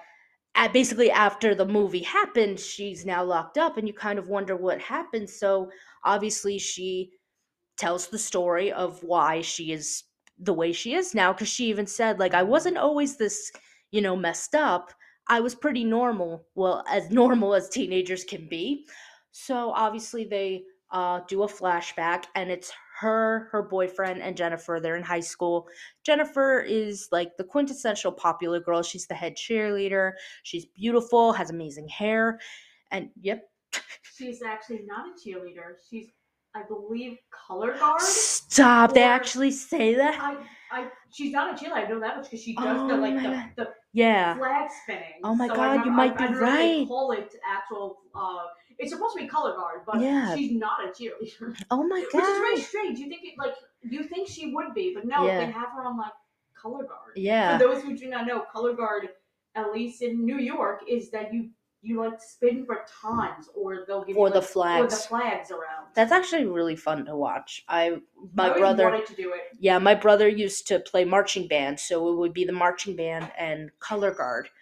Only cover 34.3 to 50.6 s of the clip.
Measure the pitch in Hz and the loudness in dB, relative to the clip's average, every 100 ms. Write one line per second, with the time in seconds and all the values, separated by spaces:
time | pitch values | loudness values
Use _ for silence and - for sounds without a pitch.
34.3 | 233 233 220 - 226 202 214 339 349 220 | -10 -10 -10 -10 -12 -10 -12 -12 -16 -14
35.3 | 185 175 170 170 175 _ 226 220 _ _ | -12 -14 -16 -18 -20 _ -16 -16 _ _
36.3 | _ _ 214 202 208 208 233 254 233 _ | _ _ -16 -12 -12 -8 -8 -8 -14 _
37.3 | - - 185 226 277 302 320 370 427 - | -20 -12 -4 -4 0 2 2 2 2 0
38.3 | - - - 254 240 233 262 247 254 254 | -2 2 8 10 10 10 8 8 6 0
39.3 | 254 269 262 - 320 220 240 285 302 285 | 0 0 0 -4 2 4 4 2 0 -6
40.3 | 285 - - - 254 247 - _ - 277 | -8 -14 -20 -12 -10 -10 -16 _ -8 -4
41.3 | 285 349 - 311 285 214 226 220 269 - | -2 -2 -6 -6 -4 -4 -4 -4 -6 -10
42.3 | 226 233 226 254 262 269 269 269 269 262 | -12 -10 -4 -2 0 0 0 0 -2 -2
43.3 | 262 233 - 220 - _ 220 226 208 175 | -4 -8 -10 -10 -10 _ 4 4 6 2
44.3 | 170 262 285 294 - - 190 165 - 208 | 0 -2 -2 -4 -8 -12 -12 -12 -10 -2
45.3 | 226 247 233 262 269 247 240 254 247 254 | 0 0 0 2 2 4 4 4 2 -2
46.3 | 254 233 294 339 320 247 254 269 214 208 | 2 2 4 2 2 -2 -2 -2 -4 -6
47.3 | - 190 196 - 208 202 - _ - - | -12 -8 -6 -8 -10 -10 -12 _ -8 -8
48.3 | 359 - - _ 254 - - 453 392 240 | -6 -12 -16 _ -10 -10 -4 -4 -4 -4
49.3 | 311 254 180 175 170 - 226 262 277 220 | -2 -2 -4 -8 -8 -4 0 2 2 0
50.3 | 156 226 226 | -2 -2 -2